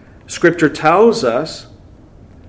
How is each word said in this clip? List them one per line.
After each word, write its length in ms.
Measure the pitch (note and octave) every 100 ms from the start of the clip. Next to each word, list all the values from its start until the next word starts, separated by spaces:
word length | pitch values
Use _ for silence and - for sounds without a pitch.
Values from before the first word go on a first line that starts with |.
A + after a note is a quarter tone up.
| - - -
Scripture 420 | - E3+ E3 D3+
tells 560 | - D#3 F3+ A3+ -
us 440 | B2 A#2+ D#3+ - - - - - - - - -